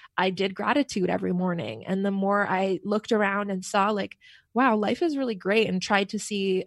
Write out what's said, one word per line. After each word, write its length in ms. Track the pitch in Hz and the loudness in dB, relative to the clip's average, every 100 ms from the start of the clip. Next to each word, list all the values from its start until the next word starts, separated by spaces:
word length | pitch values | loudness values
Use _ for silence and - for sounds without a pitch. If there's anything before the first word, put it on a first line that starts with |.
| - - | -10 -2
I 100 | 185 | 0
did 240 | 185 196 | 0 -2
gratitude 540 | 190 202 277 277 208 180 | -2 0 0 0 0 0
every 220 | 190 185 | 0 0
morning 540 | 180 185 170 117 113 - | 0 0 -2 -4 -8 -4
and 180 | 190 | -2
the 60 | 196 | 0
more 360 | 196 196 202 202 | 0 2 2 2
I 340 | 185 196 185 | 0 0 -2
looked 260 | 202 208 - | -2 -2 0
around 400 | 220 202 196 202 | 2 2 0 -2
and 140 | 190 | -4
saw, 260 | 190 202 202 | -2 0 2
like, 260 | 208 202 - - - _ | 0 -4 -10 -20 -20 _
wow, 220 | 226 262 214 | 2 4 4
life 240 | 208 247 | 2 0
is 140 | 349 277 | 0 0
really 180 | 254 | -4
great, 320 | 196 185 220 196 | -2 0 2 2
and 140 | 185 | 0
tried 300 | - 202 196 | 2 2 2
to 80 | 214 | -4
see 460 | - 202 190 185 | -4 -2 0 0